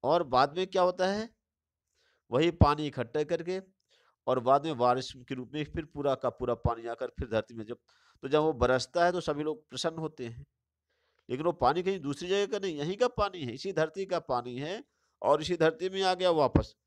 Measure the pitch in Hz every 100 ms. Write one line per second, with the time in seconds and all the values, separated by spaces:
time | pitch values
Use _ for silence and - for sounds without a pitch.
0 | 131 170 151 127 139 156 185 185 180 180
1 | 185 208 226 _ _ _ _ _ _ _
2 | _ _ _ 120 165 170 147 151 151 131
3 | 120 151 151 170 170 185 190 _ _ _
4 | _ _ - 131 120 143 156 131 123 123
5 | 127 131 120 131 117 147 151 - 151 143
6 | 139 131 127 - 123 113 120 117 117 117
7 | 131 - 127 110 - 117 107 120 _ _
8 | _ _ 139 151 156 147 123 127 - 175
9 | 175 175 160 147 151 151 _ - 170 165
10 | 156 156 120 120 143 _ _ _ _ _
11 | _ _ - 127 165 170 123 160 180 196
12 | 139 139 175 196 202 202 190 147 151 202
13 | 247 - 202 185 127 113 190 160 160 190
14 | 190 175 - 123 120 123 147 214 285 _
15 | _ _ 113 151 156 175 160 165 185 190
16 | 190 180 180 165 131 - 110 _